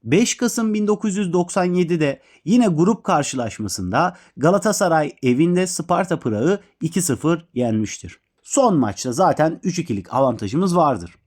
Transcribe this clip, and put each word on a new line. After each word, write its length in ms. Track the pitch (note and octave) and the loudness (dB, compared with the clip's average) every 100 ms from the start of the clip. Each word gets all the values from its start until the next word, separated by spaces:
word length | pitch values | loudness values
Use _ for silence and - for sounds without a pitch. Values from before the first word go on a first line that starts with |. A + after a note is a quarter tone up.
Beş 340 | A2+ D#3 A#3+ - | 2 2 2 0
Kasım 380 | A#3+ - A3+ | -2 -2 -2
bin 120 | G#3+ G#3 | -2 0
dokuz 300 | G#3 A3 F#3+ | 0 0 -2
yüz 160 | F#3+ | 0
doksan 320 | F3+ F3+ - | 0 0 0
yedide 580 | F3+ F3+ E3+ E3+ D3 C3+ _ _ | 0 0 0 0 0 -2 _ _
yine 220 | D3 A#3+ A#3 | 0 2 4
grup 380 | D3+ F3 A#3 | 4 2 2
karşılaşmasında 1120 | - E3 C#3 C3 A#2 - G#2+ - F#2 A#2 F3+ - _ - | 0 0 0 -4 -6 -6 -8 -6 -2 0 0 -2 _ -2
Galatasaray 760 | D3+ G3 G#3+ G3+ F#3 D#3+ D3 - | 2 2 0 0 2 2 0 -2
evinde 440 | B2+ B2 E3 F3 F#3 | 0 2 2 2 0
Sparta 520 | - E3 F3 F#3 E3+ | -4 -2 -2 0 -2
Prag'ı 420 | - G#2 C#3 G3 _ _ | -2 0 0 0 _ _
iki 200 | D#3 G3 | -4 -2
sıfır 460 | F3 B2 D3+ E3+ E3 | -2 -2 0 -2 -4
yenmiştir. 640 | B2 A#2+ A2 G#2 - F2 - _ _ | -4 -2 -2 -4 -8 -16 -20 _ _
Son 340 | - - B3 E3+ | -4 2 2 4
maçta 360 | A2+ F#2 C3 | 0 -2 -6
zaten 480 | A2+ F#3 C#3+ D#3 F3+ | 2 2 4 0 0
üç 160 | G3 F3 | -6 -4
ikilik 360 | E3 G#2 F#2+ | -4 -6 -4
avantajımız 600 | A#2+ C3+ A2+ G#2 C3 F#3+ F3 | 0 0 0 -4 -2 0 2
vardır. 380 | D3+ A#2 E2+ - | 2 0 -6 -18